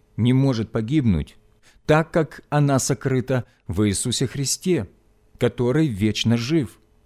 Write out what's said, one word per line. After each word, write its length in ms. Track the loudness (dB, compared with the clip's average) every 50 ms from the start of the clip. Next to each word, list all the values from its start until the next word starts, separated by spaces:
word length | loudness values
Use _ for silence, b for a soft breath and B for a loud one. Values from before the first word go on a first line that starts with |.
| b _ _
не 160 | 0 2 2 4
может 380 | 4 2 2 0 -2 -4 -4
погибнуть, 640 | -4 -6 -4 0 -2 2 2 2 2 2 -2 -6 -12 -20 _ _ _ _ b b b b _
так 240 | 2 2 2 2 0
как 320 | -2 -2 -2 -2 -6 -18 -10 _
она 280 | 0 2 2 4 2
сокрыта 680 | 0 0 0 -4 -2 -2 -2 -2 -2 0 0 -2 -4 -4 -6 _ _ _
в 220 | -6 -2 0 0
Иисусе 400 | 0 0 -2 -4 -4 -2 -2 -4
Христе, 600 | -4 -4 -6 -4 -4 -4 -4 -2 -2 -2 -2 -2 -6 _ _ _ _ _ _ _ _ _ -2
который 480 | -2 -2 0 0 -2 0 2 2 2
вечно 500 | 0 0 0 0 0 0 0 0 0 0
жив. 420 | 0 0 0 0 0 0 -2 -8 _ _ _ _ _ _